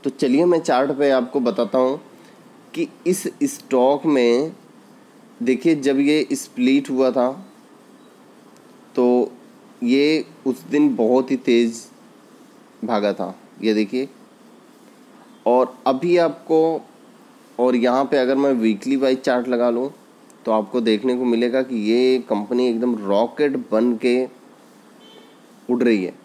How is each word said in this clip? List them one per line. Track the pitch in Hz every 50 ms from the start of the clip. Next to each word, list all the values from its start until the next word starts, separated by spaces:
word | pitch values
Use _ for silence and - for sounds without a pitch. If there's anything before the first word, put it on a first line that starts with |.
| -
तो | 143
चलिए | - - 151 131 123 143 175
मैं | 180 175 165
chart | 165 - 139 123 139 139
पे | 143 135 147 139
आपको | 135 131 120 123 - 143
बताता | 123 120 107 120 120 104 - 131
हूँ | 127 131 135 156 - - - - - - - - - - - - - - -
कि | 160 170 - - - -
इस | 170 185 180 - - - - 143
stock | 135 - - - - 135 127 123 131 143 143 143
में | 160 147 131 120 117 117 123 147 160 - - - - - - - - - - - - - - - - - -
देखिए | 120 120 131 123 - 165 160
जब | 147 131 139 139 135
ये | 143 143 151 156 143 - 143
split | 131 - - - 123 123 127 135 143 135 -
हुआ | 135 127 131 127
था | 117 131 123 127 139 190 - - - - - - - - - - - - - - - - - - - - - - - - - - - - - - -
तो | - 123 123 123 123 117 - - - - - - - - - - - 123
ये | 120 127 139 143 151 156 156 - - - - -
उस | 131 123 - -
दिन | - 123 147 151 147 127
बहुत | 113 113 113 123 131 127 127
ही | 139 123
तेज़ | - - 120 117 120 113 113 - - - - - - - - - - - - - - - - - - - - - -
भागा | 107 117 104 104 101
था, | 95 95 95 90 92 - - - - -
ये | - 110 107
देखिए। | 107 110 98 127 127 135 135 - - - - - _ - - - - - - - - - - - - - - - - - - - - -
और | 110 120 120 123 120 - - -
अभी | 127 135 127 147 175 175 175
आपको, | 170 160 147 - - - 160 160 160 165 165 - - - - - - - - - - - - - - - - -
और | 120 127 123
यहाँ | 120 117 123 123 131 139
पे | 123 147 139
अगर | 127 123 135
मैं | 131 139 139
weekly | 135 120 113 113 107 98 - 131 139
wise | 135 135 131 131 131
chart | - 147 123 123 120 127
लगा | 123 117 123 123
लूँ | 117 120 131 143 - - - - - - - - - - -
तो | 117
आपको | 110 110 104 101 - 127
देखने | 113 113 110 101 113 131 123
को | 123 127
मिलेगा | 123 117 113 120 120 120 131
कि | 131 131 127 113
ये | 104 107 113 120 127 127 127 127 117 -
company | 113 104 104 101 123 123 127 123
एकदम | 117 113 120 123 120 107
rocket | 101 98 101 101 117 120 - - 151 143 135 127 120 -
बन | 104 110 117 123 120
के | 110 - 123 120 127 131 127 - - - - - - - - - - - - - - - - - - - - - - - - - - - -
उड़ | 123 120
रही | 123 120 113 101 92
है। | 87 - - -